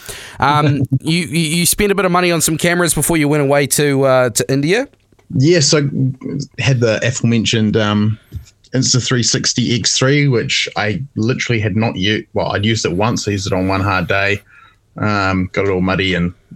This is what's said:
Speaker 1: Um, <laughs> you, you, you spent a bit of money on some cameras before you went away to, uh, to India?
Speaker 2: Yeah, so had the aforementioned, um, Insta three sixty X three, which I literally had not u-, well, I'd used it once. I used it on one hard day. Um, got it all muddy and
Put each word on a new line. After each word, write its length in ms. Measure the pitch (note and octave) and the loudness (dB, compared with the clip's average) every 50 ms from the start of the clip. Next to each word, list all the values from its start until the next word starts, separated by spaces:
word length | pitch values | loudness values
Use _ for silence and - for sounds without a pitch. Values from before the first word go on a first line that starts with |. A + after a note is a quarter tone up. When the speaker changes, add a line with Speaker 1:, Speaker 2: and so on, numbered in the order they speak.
| - - - - - - - - | -18 -16 -16 -16 -16 -18 -6 -2
Speaker 1:
Um, 420 | - C#3 D3 D3+ D3+ D3+ C#3+ C#3 B2+ - C3+ | 0 2 2 2 2 2 0 0 0 -2 -2
<laughs> 80 | C3 | -2
you, 260 | - - D#3+ F3 F3 | 0 0 0 0 -2
you, 320 | A#2 A2 E3 E3+ D#3 D#3 E3+ | -2 -2 -2 0 0 0 0
you 80 | F3 | 0
spent 260 | D#3+ - - G#3 G3+ G3 | 0 0 0 0 0 2
a 20 | |
bit 100 | F#3 F#3+ | 0 0
of 60 | F#3 | 2
money 220 | F3 F3+ F3+ F3 E3+ | 2 2 2 2 2
on 80 | E3 | 0
some 180 | D3+ - D#3+ D3+ | 0 0 0 0
cameras 340 | - F3 E3+ F3 F3 D#3+ - | 0 0 2 2 0 0 0
before 240 | D#3+ C#3+ - E3+ | 0 0 0 2
you 120 | D#3+ D3 C#3+ | 2 2 2
went 160 | D3 D3+ C#3+ | 2 2 2
away 240 | C3+ C#3 C#3+ C#3+ B2+ | 2 2 2 2 2
to, 340 | - - D3+ D3 C#3 C3+ C3+ | 0 0 2 2 2 2 2
uh, 280 | C3+ C3 B2+ B2+ B2 | 4 4 4 2 2
to 220 | A2 - B2+ - C3+ | 0 -2 -2 -2 0
India? 360 | C#3 C#3 D#3 F#3 A#3 C#4 - _ _ _ _ _ _ _ - - - | 0 0 0 0 0 -2 -4 _ _ _ _ _ _ _ -4 0 2
Speaker 2:
Yeah, 220 | C3 D#3+ E3+ F3 | 4 4 4 4
so 280 | C#3 - D#3+ D3+ D3 C#3+ C#3 - C3+ C3 B2+ - - C3+ - C#3+ C3+ - - - | 4 4 2 2 2 0 0 -2 -2 -2 -2 -6 -10 -8 -8 -8 -8 -10 -10 -4
had 220 | G#2+ A#2 C#3 A#2+ | 0 0 2 4
the 180 | A#2+ A2+ G#2+ - - | 4 2 2 2 0
aforementioned, 720 | A#2 A2+ - - A#2 A#2 A#2 G#2 G2+ - A2+ G#2+ G#2+ G#2 | -2 -2 0 0 2 2 2 2 0 0 2 2 2 2
um, 420 | A2+ G#2+ G#2 G#2 G#2 G#2 A2 G#2+ - _ _ - - - - _ _ _ _ - | 2 2 2 2 2 2 0 -2 -4 _ _ -16 -16 -16 -16 _ _ _ _ -2
Insta 300 | C3 C3 - - C3 A2+ | -2 0 0 0 0 0
three 180 | - C3+ A#2+ A2 | 0 0 0 0
sixty 520 | - - B2 - - - - A#2+ A#2 A#2+ A#2 | 0 -2 -2 -2 -2 -2 0 0 0 0 0
X 200 | G2 - - - | 0 -2 0 2
three, 300 | C3+ C3 C#3+ D3 C#3+ C#3+ | 2 2 4 4 2 2
which 400 | B2+ A2+ A2+ C3 - - - - - | 2 0 0 -2 -2 -4 -4 -4 -4
I 260 | - G#2 G#2+ G#2+ - C3+ - - | -4 -2 -2 -2 -4 -8 -8 -6
literally 440 | G#2+ G#2+ A2+ C3 G#2+ - - A#2+ A2 | -2 -2 -2 -2 -2 -2 -2 -2 -2
had 160 | G2+ G#2+ F#2 | -2 -2 0
not 200 | A2 A2 A#2 - | 0 -2 -2 -2
u-, 300 | - F#2 G#2 G#2+ - - - - | -2 -2 -2 -2 -2 -4 -6 -6
well, 180 | G2+ F2 - - | -4 -4 -2 -2
I'd 120 | G#2 G2+ | -2 0
used 200 | A2 A#2 - - | 0 0 0 -2
it 80 | G2+ E2 | -2 -2
once. 340 | F2 G#2+ A#2 A2 - - | 0 0 0 -2 -2 -4
I 60 | G#2+ G2+ | -4 -4
used 140 | G2+ F#2+ | -4 -4
it 60 | F#2+ F#2+ | -4 -2
on 160 | F#2 F#2 F#2+ | -2 0 0
one 120 | F#2+ G2 | -2 0
hard 260 | F#2+ G#2 F#2+ F#2 E2+ - | 0 0 0 -2 0 0
day. 340 | F#2+ G2 G2 G2+ G2+ G2+ - _ - - - - _ _ _ _ _ | -2 0 0 0 -2 -4 -6 _ -20 -20 -20 -20 _ _ _ _ _
Um, 520 | - G#2+ G#2+ G#2 G2+ G2 F#2+ F#2+ F#2+ F#2 F2+ - | -4 -2 -2 0 0 0 0 0 0 -2 -2 -2
got 140 | - G2 | -2 -2
it 40 | G2 | 0
all 100 | F#2+ F#2 | 0 0
muddy 340 | F#2 F#2 F#2+ E2+ F#2+ F#2 F2+ | 0 0 0 0 0 0 0
and 200 | F2 F2 F2 F#2 - _ _ - | 0 -2 -2 -4 -8 _ _ -16